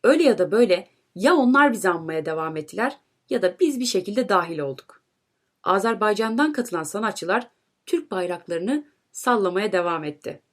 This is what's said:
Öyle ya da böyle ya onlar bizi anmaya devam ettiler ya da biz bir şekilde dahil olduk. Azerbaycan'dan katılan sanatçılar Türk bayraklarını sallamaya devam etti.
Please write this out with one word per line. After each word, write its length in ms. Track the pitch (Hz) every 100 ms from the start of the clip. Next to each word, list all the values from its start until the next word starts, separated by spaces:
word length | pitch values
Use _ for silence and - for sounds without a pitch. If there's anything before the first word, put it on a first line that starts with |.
Öyle 200 | 220 311
ya 140 | 302 190
da 140 | 170
böyle 360 | 208 240 180 - _ _
ya 200 | 180 247
onlar 380 | 339 247 269 285
bizi 160 | 226 190
anmaya 360 | 170 160 160
devam 320 | 156 160 160 156
ettiler 420 | 151 190 254 - _ _ _
ya 120 | 247
da 140 | 180 -
biz 200 | 330 262
bir 60 |
şekilde 440 | 247 190 185 214 196
dahil 300 | 190 165 160
olduk. 420 | 139 131 _ _ _ _ _ _ _ _
Azerbaycan'dan 920 | 175 190 226 214 214 208 220 226 311
katılan 300 | 302 240 170
sanatçılar 640 | 156 202 220 - 165 220 240 _ _ _
Türk 260 | - 339 -
bayraklarını 760 | 190 175 170 - 170 190 294 - _ _
sallamaya 600 | - 254 233 190 175 214
devam 320 | 190 175 165
etti. 380 | 151 147 - - _